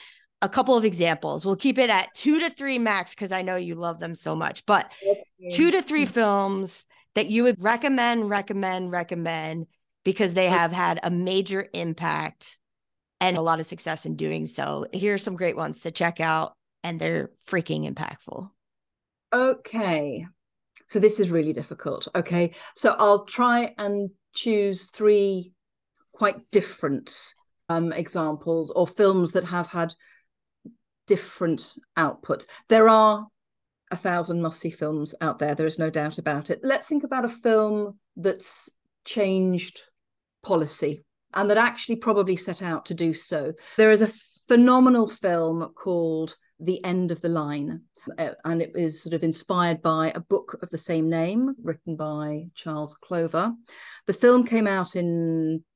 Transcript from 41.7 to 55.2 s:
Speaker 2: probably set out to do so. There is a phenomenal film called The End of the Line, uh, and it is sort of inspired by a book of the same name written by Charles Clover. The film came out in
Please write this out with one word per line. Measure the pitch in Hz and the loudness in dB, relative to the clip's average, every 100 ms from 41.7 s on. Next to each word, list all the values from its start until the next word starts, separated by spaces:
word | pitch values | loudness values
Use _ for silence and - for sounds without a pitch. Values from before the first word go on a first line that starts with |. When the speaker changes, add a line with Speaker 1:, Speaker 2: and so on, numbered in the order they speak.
| 233 - 226 | 0 -6 -4
Speaker 2:
probably | 226 202 190 180 | 0 0 2 -2
set | - 170 | -4 -8
out | 180 160 - | -6 -6 -6
to | 165 | -4
do | 165 | -2
so. | 160 - 160 139 170 - - | -2 -4 -4 -4 -8 -10 4
There | 220 | 6
is | 214 | 8
a | 220 - - _ - | 4 0 -20 _ 4
phenomenal | 240 247 254 254 247 214 | 8 8 8 8 6 2
film | - 190 170 160 165 165 - | 0 0 2 0 -2 -6 -8
called | 196 175 165 160 160 - _ _ | -4 0 0 -2 -4 -8 _ _
The | 165 185 | -4 -4
End | 180 180 180 | -2 -2 -2
of | 165 | -2
the | 170 | -2
Line, | 165 147 147 147 165 _ _ - - | -2 -2 -4 -6 -8 _ _ -16 -8
uh, | 156 - | -8 -6
and | 160 165 | -4 -2
it | 165 - | -2 -2
is | 165 151 | -2 -4
sort | 165 | -6
of | 165 | -2
inspired | 165 160 - 185 175 165 | -2 -2 -2 0 0 0
by | 165 160 160 | 0 0 0
a | - | -4
book | - 196 - - | -2 -2 -2 -14
of | 175 | -10
the | 160 | -10
same | - 160 160 | -4 -2 0
name | 165 165 220 262 269 | 0 0 0 -2 -4
written | 226 151 - 156 | -8 -8 -8 -8
by | 151 151 151 151 175 | -6 -6 -6 -8 -10
Charles | - 170 151 147 - | -14 -10 -8 -10 -12
Clover. | - 175 165 165 208 233 _ - - - - | -8 -4 -2 0 -2 -4 _ -20 -20 -16 -6
The | |
film | 190 240 247 240 | 4 6 6 4
came | 226 208 | 2 2
out | 190 180 185 | 0 -2 -2
in | 175 170 | -2 0